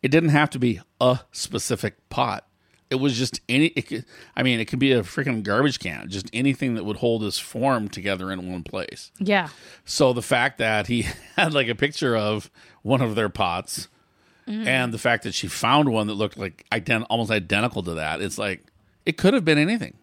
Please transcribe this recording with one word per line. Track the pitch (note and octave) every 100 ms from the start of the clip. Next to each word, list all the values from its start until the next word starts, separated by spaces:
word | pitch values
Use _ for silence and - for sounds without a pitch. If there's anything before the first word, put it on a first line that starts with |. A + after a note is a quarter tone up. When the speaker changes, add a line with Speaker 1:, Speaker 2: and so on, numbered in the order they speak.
Speaker 1:
it | C3
didn't | D3+ E3
have | D3 D3
to | C3+
be | A#2+ G2 - _
a | B2+ B2+ -
specific | - - B2 - A#2+ A2 - _
pot. | - B2+ G2 - _ _ _ _
It | C3
was | C#3+ A#2
just | B2+ - _
any, | B2+ D#3+
it | -
could, | - A#2 B2 - - -
I |
mean, | C3 A#2+
it |
could | A2+ C#3
be | C3+
a | B2
freaking | F#2 - C#3+ A#2
garbage | G2+ G#2 C#3+ B2+
can, | F#2 C#2+ G#1+
just | F#2+ F#2
anything | A2+ C3+ B2+ C3+
that | A2+
would | G2 G#2
hold | A#2+ A2+
his | G#2+ -
form | - - C3 B2+ G#2
together | - G2 F#2+ F#2
in | F#2+ F2+
one | F2+
place. | D#2+ F#2+ - - - _
Speaker 2:
Yeah. | F#3+ G3+ D#3+ - - -
Speaker 1:
So | - - C3+
the | A#2+
fact | - B2+ B2+ -
that | A2 G#2+ G2
he | A#2+
<laughs> | G#2 - - -
had, | E3+
like, | D3 A#2+
a | A#2
picture | C#3+ D3+ C#3+ A#2
of | G#2 G#2+ - _ - -
one | G2+ C3
of | B2
their | G#2+ G#2+
pots | - F#2+ E2+ F#2+ - - _ _ _ _ _ -
Speaker 2:
Mm-hmm. | G#3+ A3
Speaker 1:
and | C3 B2
the | A2+
fact | B2 A#2
that | A2
she | F2+ F#2+
found | - A2+ C#3 D3
one | A2 G#2
that |
looked | G#2 G#2 -
like | F#2+ - -
ident-, | A#2 F2+ A2+ A2+
almost | A#2 A2
identical | A2 E2+ G2+ A#2 G#2+
to | F2
that, | D#2+ D#2 D#2
it's | F#2+ -
like, | G2+ F#2 _ _ _ _ -
it | D#3+
could | F#3
have | B3+
been | E3 D3+
anything. | D#3 A3+ A2+ -